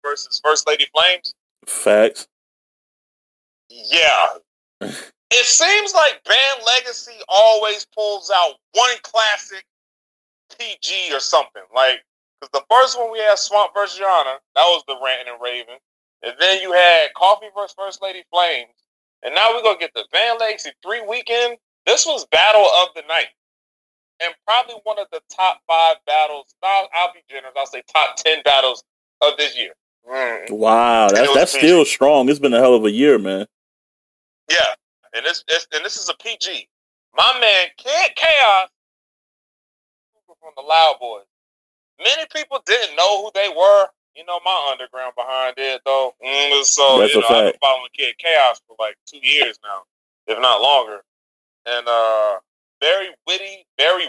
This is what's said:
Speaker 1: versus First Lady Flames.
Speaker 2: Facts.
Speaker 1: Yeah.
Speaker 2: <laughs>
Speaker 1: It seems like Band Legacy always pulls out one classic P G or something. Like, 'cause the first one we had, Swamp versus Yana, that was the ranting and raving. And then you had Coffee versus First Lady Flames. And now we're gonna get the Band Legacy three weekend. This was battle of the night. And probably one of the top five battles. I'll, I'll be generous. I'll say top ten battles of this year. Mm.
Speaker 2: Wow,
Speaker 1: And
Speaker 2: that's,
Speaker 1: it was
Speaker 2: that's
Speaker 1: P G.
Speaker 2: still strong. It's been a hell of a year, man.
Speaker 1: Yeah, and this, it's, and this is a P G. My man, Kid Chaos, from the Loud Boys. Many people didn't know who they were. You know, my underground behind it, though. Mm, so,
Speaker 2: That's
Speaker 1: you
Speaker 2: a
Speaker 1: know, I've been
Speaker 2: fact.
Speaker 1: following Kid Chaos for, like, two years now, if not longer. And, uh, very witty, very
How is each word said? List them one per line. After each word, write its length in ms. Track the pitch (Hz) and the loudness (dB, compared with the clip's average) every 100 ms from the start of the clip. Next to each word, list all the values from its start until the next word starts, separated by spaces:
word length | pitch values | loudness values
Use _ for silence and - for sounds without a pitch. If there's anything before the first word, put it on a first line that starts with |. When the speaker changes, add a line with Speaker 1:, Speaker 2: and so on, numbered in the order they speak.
Speaker 1:
versus 380 | 143 143 - - | -8 -8 -8 -4
First 240 | 147 156 156 | 0 0 0
Lady 220 | 151 143 156 | -2 -2 0
Flames. 380 | 175 180 - - _ _ - | 0 0 -6 -20 _ _ -12
Speaker 2:
Facts. 640 | - 107 104 110 - - _ _ _ _ _ _ _ _ _ _ _ _ _ _ | -4 2 4 2 0 -14 _ _ _ _ _ _ _ _ _ _ _ _ _ _
Speaker 1:
Yeah. 580 | 117 - 165 156 107 82 - _ _ _ _ | -16 -4 0 2 2 0 -4 _ _ _ _
Speaker 2:
<laughs> 100 | 107 - - _ _ | -14 -14 -18 _ _
Speaker 1:
It 140 | 240 247 | 0 2
seems 480 | 285 339 415 403 | 2 2 0 0
like 300 | 370 302 - | 2 2 0
Band 380 | - 233 269 262 226 | -2 0 0 -2 -2
Legacy 520 | 247 247 233 - 220 180 | -2 -4 -12 -18 -20 -2
always 580 | 190 220 220 214 208 - | 4 6 4 0 -6 -10
pulls 380 | - 208 202 190 | -6 -6 -6 -2
out 200 | 190 165 - _ | 0 0 -4 _
one 220 | - 247 240 | 0 0 -2
classic 640 | - 233 220 202 - 190 - _ _ _ _ _ _ _ _ - | -4 -2 -2 -2 -8 -20 -20 _ _ _ _ _ _ _ _ -16
P 180 | 226 196 | -14 -10
G 280 | - 190 180 | -8 -6 -6
or 80 | 139 | -6
something. 440 | - 165 - 104 92 | -2 -2 -2 -10 -6
Like, 300 | 120 131 123 - _ _ _ | 0 2 0 -8 _ _ _
'cause 100 | 139 | -8
the 100 | 139 - | -8 2
first 280 | 247 262 254 | 2 2 0
one 140 | 226 | -6
we 80 | 220 | -2
had, 180 | 214 202 | 0 0
Swamp 360 | - 208 208 | 0 0 0
versus 260 | 202 196 185 | -2 -6 -4
Yana, 380 | 196 180 135 135 _ 139 | 0 0 0 -6 _ 2
that 80 | |
was 200 | 170 165 143 | 2 2 -4
the 80 | 127 | -8
ranting 300 | 131 127 123 | -4 -6 -8
and 80 | 120 | -12
raving. 380 | 123 123 117 127 _ _ _ _ | -10 -10 -12 -20 _ _ _ _
And 140 | 120 117 | -14 -2
then 220 | 185 190 | -2 -2
you 100 | 185 | 0
had 420 | 180 175 165 151 - | 4 6 4 2 2
Coffee 320 | 185 208 214 196 | 2 2 -2 -12
versus 180 | 196 - | -12 -10
First 240 | 196 185 | -14 -10
Lady 200 | 190 185 - | -12 -12 -6
Flames. 380 | 175 175 135 120 _ _ _ _ _ | -2 0 -2 -8 _ _ _ _ _
And 100 | 123 151 | -6 0
now 160 | 214 | 0
we're 100 | 233 | 0
gonna 160 | 220 196 | 0 -2
get 140 | 170 113 | -6 -10
the 100 | 104 | -6
Band 260 | 175 233 226 | -2 -2 -2
Legacy 320 | 220 214 147 - | -4 -6 -12 -16
three 180 | 180 233 | -12 -10
weekend. 560 | 208 240 - 233 240 233 _ _ - | -8 -10 -6 -4 -4 -6 _ _ -2
This 200 | 294 320 | 0 0
was 200 | 269 - | -6 -2
battle 380 | 156 202 214 190 | 2 4 6 4
of 240 | 175 180 165 | 4 0 -4
the 60 | 151 | -6
night. 200 | 165 - _ _ _ _ _ _ _ _ - | -4 -6 _ _ _ _ _ _ _ _ -12
And 120 | 170 - - | -12 -10 -2
probably 280 | 233 247 226 | -2 -2 -8
one 160 | 214 208 | -8 -8
of 80 | 196 | -8
the 100 | 160 - - | -12 -14 -4
top 240 | 185 - - | -2 -2 -2
five 300 | 165 165 160 - | 2 2 0 -2
battles. 400 | 156 151 143 - _ | -2 -2 -4 -16 _
I'll, 240 | 185 196 190 | -2 -2 -2
I'll 180 | 165 180 | -4 -6
be 80 | 175 _ | -8 _
generous. 240 | 135 131 139 | -18 -12 -10
I'll 80 | 139 | -10
say 180 | 131 - | -12 -4
top 240 | 156 147 - | -2 -2 -2
ten 260 | 160 156 147 | -2 0 2
battles 380 | 135 131 117 - _ _ _ | 2 2 -4 -12 _ _ _
of 140 | 147 147 | -2 0
this 200 | 143 123 | -4 -6
year. 160 | 113 - _ _ 120 | -10 -14 _ _ -12
Mm. 420 | 131 123 113 107 | -8 -6 -8 -10
Speaker 2:
Wow, 560 | 107 110 113 120 113 104 | -2 2 4 4 4 4
Speaker 1:
And 100 | 104 | 4
Speaker 2:
that's, 80 | 139 | 4
Speaker 1:
it 40 | |
was 60 | 139 | 4
Speaker 2:
that's 180 | 170 135 | 2 2
Speaker 1:
P 60 | |
G. 60 | 151 | 6
Speaker 2:
still 180 | 175 143 | 6 4
strong. 440 | - 135 147 127 | 2 4 4 4
It's 100 | 147 | 2
been 140 | 139 | 2
a 60 | 117 | 4
hell 160 | 131 123 | 6 6
of 100 | 107 | 4
a 60 | |
year, 260 | 107 147 120 | 2 4 4
man. 300 | 98 95 107 _ _ _ _ _ _ _ _ _ - | 2 -6 -8 _ _ _ _ _ _ _ _ _ -4
Speaker 1:
Yeah, 260 | 165 117 - _ _ _ 113 | 0 0 -4 _ _ _ -8
and 100 | 143 | -6
this, 180 | 170 - | -6 -4
it's, 180 | 165 - | -4 -4
and 100 | 156 | -8
this 120 | 190 214 | -8 -8
is 100 | 175 | -10
a 40 | 165 | -10
P 220 | 233 220 | -12 -10
G. 280 | 196 143 - _ _ _ _ - | -10 -10 -14 _ _ _ _ 0
My 220 | 220 254 | 0 2
man, 280 | 226 190 175 - | 2 2 0 -6
Kid 340 | 254 320 381 - | -6 -2 -2 -2
Chaos, 540 | 320 294 240 190 185 _ _ _ _ _ _ _ _ _ _ _ _ _ _ _ _ _ | 0 2 4 2 0 _ _ _ _ _ _ _ _ _ _ _ _ _ _ _ _ _
from 120 | 160 135 | -20 -12
the 60 | |
Loud 340 | 143 160 160 135 | 0 4 4 2
Boys. 240 | 120 107 - _ _ _ _ _ _ _ | -6 -12 -16 _ _ _ _ _ _ _
Many 260 | 202 302 311 | -2 -2 -4
people 280 | 311 294 269 - | -10 -8 -8 -4
didn't 300 | 240 202 147 | -2 -2 0
know 280 | 185 202 | 0 0
who 80 | 214 | -4
they 160 | 196 202 | -4 -4
were. 380 | 156 190 202 190 - _ 151 | 2 6 6 4 -4 _ -20
You 80 | 170 | -12
know, 140 | 175 180 | -8 -4
my 240 | 185 143 | -4 -4
underground 420 | 127 127 127 127 123 | -6 -10 -12 -10 -8
behind 380 | 123 131 131 127 | -6 -4 -4 -6
it, 240 | 135 131 135 | -8 -6 -2
though. 280 | 135 131 - | -2 -2 -6
Mm, 400 | 131 139 143 143 | -6 -2 0 0
so, 360 | 135 - 139 131 | 0 2 4 4
Speaker 2:
That's 140 | 104 | 4
Speaker 1:
you 60 | 110 | 2
Speaker 2:
a 20 | |
Speaker 1:
know, 60 | 113 | 2
I've 160 | 117 | 2
been 80 | 104 | 2
Speaker 2:
fact. 40 | - | 0
Speaker 1:
following 280 | 135 131 123 | 0 0 -4
Kid 220 | - 127 - | -8 -8 -6
Chaos 440 | 170 156 131 117 _ | 0 2 2 0 _
for, 80 | 110 | -10
like, 160 | 107 104 - | -10 -10 -20
two 120 | 147 | -8
years 360 | 131 147 127 104 | -2 0 -2 -6
now, 180 | 104 98 - _ _ _ - | -12 -14 -14 _ _ _ -10
if 120 | 107 | -2
not 220 | 127 107 | 0 2
longer. 400 | 127 139 110 104 - _ _ _ _ _ 117 | 2 2 0 -8 -18 _ _ _ _ _ -10
And, 220 | 120 117 | -6 -2
uh, 520 | 117 113 110 107 95 - _ _ _ | 0 0 0 -2 -4 -10 _ _ _
very 280 | 147 190 190 160 - | -2 -2 -4 -12 -10
witty, 380 | 190 196 196 _ - | -8 -10 -18 _ -2
very 260 | 151 185 | -2 -2